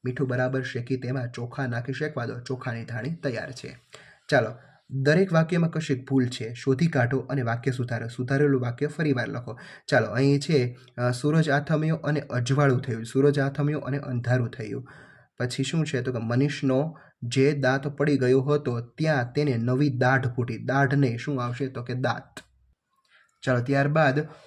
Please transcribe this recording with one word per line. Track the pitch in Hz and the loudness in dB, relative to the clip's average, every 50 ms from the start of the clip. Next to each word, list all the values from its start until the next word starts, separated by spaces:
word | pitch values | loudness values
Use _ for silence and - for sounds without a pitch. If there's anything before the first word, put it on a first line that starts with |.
| - | -8
મીઠું | 127 123 - 143 | -6 -4 -2 -2
બરાબર | 123 123 123 127 127 131 131 127 | -2 0 0 0 0 0 -2 -4
શેકી | - - 117 117 - 135 | -4 -6 -6 -4 -4 -4
તેમાં | 127 131 123 127 139 123 120 | -4 -2 -4 -4 -4 -4 -6
ચોખા | - 123 120 120 - - 135 | -6 -8 -10 -8 -6 -6 -4
નાખી | 123 117 120 120 - 131 | -4 -4 -4 -4 -6 -6
શેકવા | - 151 151 151 131 120 | -4 -6 -6 -4 -6 -6
દો. | 113 117 123 | -6 -8 -8
ચોખાની | 120 - 131 123 - 127 117 117 110 | -8 -8 -8 -6 -6 -8 -8 -8 -8
ધાણી | - 117 113 117 143 165 | -8 -8 -6 -6 -6 -6
તૈયાર | 165 - 143 117 107 - - | -4 -4 -4 -4 -4 -8 -10
છે. | 123 - - 120 - - _ _ - - - - - _ _ - | -12 -14 -14 -16 -16 -18 _ _ -20 -20 -20 -20 -20 _ _ 2
ચાલો, | 147 131 113 - - - - - _ _ _ - | 2 2 2 2 -4 -10 -18 -20 _ _ _ -8
દરેક | 127 135 131 143 156 180 196 190 165 | -6 0 2 4 4 4 4 4 4
વાક્યમાં | 160 165 160 175 170 170 160 | 4 4 4 2 2 2 2
કશીક | - 156 147 - 139 123 - - | 0 -2 -2 -2 -2 -2 -2 0
ભૂલ | 135 135 123 | 2 2 2
છે, | 123 - - 113 113 120 | 2 -2 -6 -8 -8 -8
શોધી | 120 - 135 131 127 170 | -2 0 0 2 4 2
કાઢો | 165 - 139 120 120 135 131 | 2 4 2 2 2 0 -2
અને | - - 139 139 | -2 -2 -2 -2
વાક્ય | 120 113 113 120 - 135 | 0 -2 -2 -2 -2 -2
સુધારો. | 123 123 120 120 120 113 110 | -2 -2 -4 -4 -4 -6 -6
સુધારેલું | 117 - - 127 123 139 135 147 143 139 127 | -8 -6 -6 -2 0 2 4 4 4 4 2
વાક્ય | 123 123 117 - 143 | 0 -2 -2 -2 -4
ફરીવાર | 147 - - 165 151 135 123 117 | -4 -2 -2 0 0 0 0 -2
લખો. | 113 110 117 117 110 110 - - - - - _ | -4 -6 -8 -8 -10 -12 -14 -16 -20 -20 -18 _
ચાલો, | - 143 131 113 | 2 2 2 2
અહીં | - 107 123 135 139 143 139 | 2 2 2 4 4 4 2
છે, | 143 - 165 139 123 123 123 - - - _ | 2 2 2 2 2 0 -4 -10 -18 -16 _
અ, | - 120 123 | -2 0 0
સૂરજ | 123 - - 151 151 160 156 156 | 0 0 0 2 4 4 4 4
આથમ્યો | 139 147 147 - 160 151 156 156 160 | 2 0 0 0 0 0 0 0 -2
અને | 160 - 143 151 147 | 0 0 -2 -2 -2
અજવાળું | - - - 123 120 120 135 143 147 139 127 123 | -2 -2 -2 -2 0 2 2 4 4 4 4 2
થયું, | - - 113 113 113 | 0 -4 -6 -6 -6
સૂરજ | 113 - 135 139 147 139 147 | -2 2 4 4 4 4 2
આથમ્યો | 135 139 135 - 143 147 151 151 | 0 -2 -2 -2 -2 -2 -2 -4
અને | - 135 131 | -4 -4 -6
અંધારું | 139 139 135 127 120 120 120 123 127 120 113 | -6 -4 -4 -4 -4 0 2 2 2 2 -2
થયું. | - - 110 107 113 120 123 - - - - - - - _ _ _ - | -4 -8 -8 -8 -8 -8 -10 -12 -18 -20 -20 -20 -20 -20 _ _ _ -6
પછી | 123 123 - - 135 | -6 -4 -4 -4 -4
શું | - - 165 151 | -2 -2 -2 -2
છે? | 151 - 123 | 0 -2 -2
તો | 120 135 | -2 -2
કે | 123 117 | -4 -4
મનીષનો | 113 113 120 123 139 147 147 - - 135 131 131 147 160 160 - - - _ _ 123 | -4 0 2 2 2 2 0 0 0 2 2 2 0 -2 -6 -10 -18 -20 _ _ -8
જે | 120 120 131 131 147 | -2 2 4 4 4
દાંત | 156 143 135 127 131 139 139 | 4 2 2 2 2 0 -2
પડી | 147 143 - 143 151 143 | -4 -2 0 2 2 2
ગયો | 131 127 123 131 135 | 2 4 4 4 4
હતો | 131 143 147 147 147 143 120 117 | 4 2 0 0 0 -2 -4 -6
ત્યાં | 117 - _ - 160 156 151 135 120 120 - | -8 -10 _ -2 0 0 2 0 -2 -2 -2
તેને | 147 151 147 123 | 0 0 0 0
નવી | 113 113 123 127 131 147 147 | 0 0 0 2 2 2 0
દાઢ | 120 117 127 127 135 131 123 | 2 2 4 4 4 4 2
ફૂટી. | 123 - - 117 - 113 | 0 -2 -2 -4 -4 -6
દાઢ | 110 - - 127 135 143 131 139 | -6 -4 -2 2 2 2 4 4
નહીં, | 143 139 120 113 | 4 4 2 0
શું | 120 - - 147 127 120 | -2 -4 -4 -4 -4 -4
આવશે? | 120 123 - 139 | -4 -4 -6 -6
તો | 131 - 123 117 | -6 -6 -8 -8
કે | - 123 | -6 -4
દાંત. | 123 131 123 113 - - - _ - - _ _ _ _ _ _ _ _ _ _ _ _ _ _ _ _ _ _ _ - | -2 -2 -2 -2 -4 -8 -14 _ -20 -20 _ _ _ _ _ _ _ _ _ _ _ _ _ _ _ _ _ _ _ -2
ચાલો, | 135 127 123 | 0 0 0
ત્યારબાદ | 120 131 139 139 139 143 147 160 156 139 131 147 151 - - - - | 2 2 2 2 2 2 4 4 4 4 2 0 -2 -4 -10 -20 -20